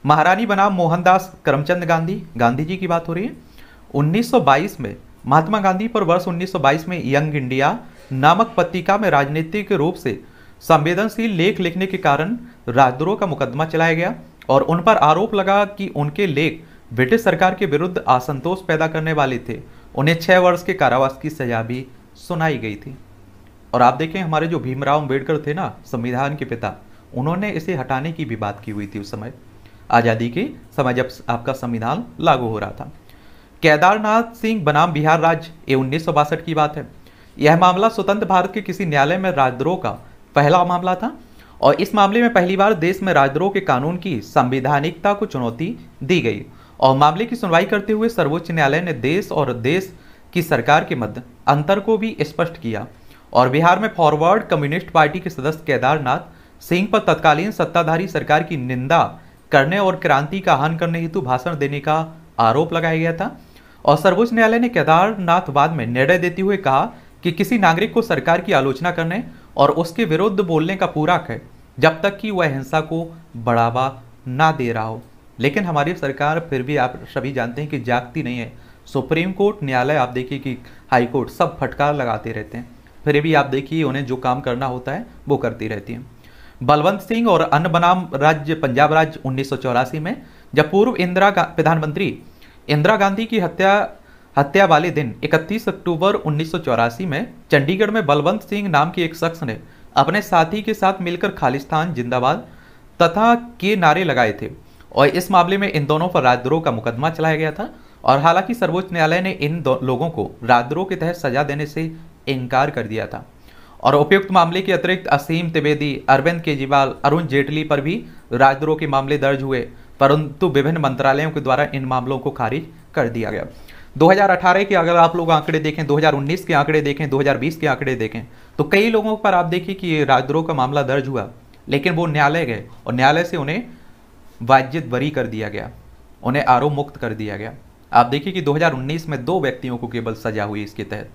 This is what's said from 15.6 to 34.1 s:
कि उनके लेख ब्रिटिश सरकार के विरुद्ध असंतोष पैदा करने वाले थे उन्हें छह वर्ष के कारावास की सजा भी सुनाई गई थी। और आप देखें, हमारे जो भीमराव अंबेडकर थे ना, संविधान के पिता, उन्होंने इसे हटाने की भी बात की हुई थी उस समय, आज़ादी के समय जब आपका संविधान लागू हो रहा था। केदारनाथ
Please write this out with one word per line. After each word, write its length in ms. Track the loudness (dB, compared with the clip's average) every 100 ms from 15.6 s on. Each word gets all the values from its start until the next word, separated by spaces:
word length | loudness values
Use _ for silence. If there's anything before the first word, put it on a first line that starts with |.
कि 220 | 0 -4 -8
उनके 320 | -4 -4 -2 -2
लेख 360 | 0 -2 -4 -18 -20 -8
ब्रिटिश 280 | 0 2 4
सरकार 320 | 2 2 0
के 120 | 0
विरुद्ध 320 | -2 0 0 -2
असंतोष 640 | 2 2 2 -4 -4 -4
पैदा 260 | -2 0 0
करने 260 | -2 -2
वाले 260 | 0 0 -2
थे 200 | -6 -10 -12 -20 -10
उन्हें 240 | 0 0 0
छह 200 | 4 6
वर्ष 240 | 6 2
के 100 | -4
कारावास 460 | 0 2 2 0 -2
की 80 | -10
सजा 340 | -6 -4 -4
भी 240 | -4 -8 -10 -20 -20
सुनाई 420 | -20 -8 -2 -2 -2
गई 180 | -6
थी। 220 | -8 -14 -18 -20 -20 -20 -20 -20 -20 -6
और 80 | 2
आप 120 | 2
देखें, 280 | 2 -6 -4
हमारे 260 | -2 -2 -2
जो 120 | -4
भीमराव 420 | -4 -4 -2 0
अंबेडकर 360 | 0 -4 -2 -4
थे 160 | -4
ना, 240 | -6 -6 -10
संविधान 500 | -10 -6 -4 -4 -4
के 100 | -6
पिता, 380 | -8 -6 -8 -10 -20 -20 -12
उन्होंने 340 | -6 -4 -2 -4
इसे 260 | -6 -6
हटाने 360 | -6 -4 -4 -4
की 140 | -8
भी 100 | -8
बात 240 | -6 -6 -8
की 120 | -10
हुई 160 | -10 -8
थी 120 | -10
उस 120 | -10
समय, 220 | -10 -12 -16 -20 -20 -20 -20 0
आज़ादी 380 | 2 2 0 -2
के 200 | -4 -6 -10 -10 -4
समय 160 | -2
जब 160 | 0 -4 -6 -6
आपका 240 | -6 -4
संविधान 520 | -6 -6 -4 -4 -6 -8 -2
लागू 280 | 0 2 0
हो 120 | -6
रहा 120 | -8
था। 200 | -10 -16 -18 -20 -20 -20 -20 -20 2
केदारनाथ 600 | 4 6 4 4 2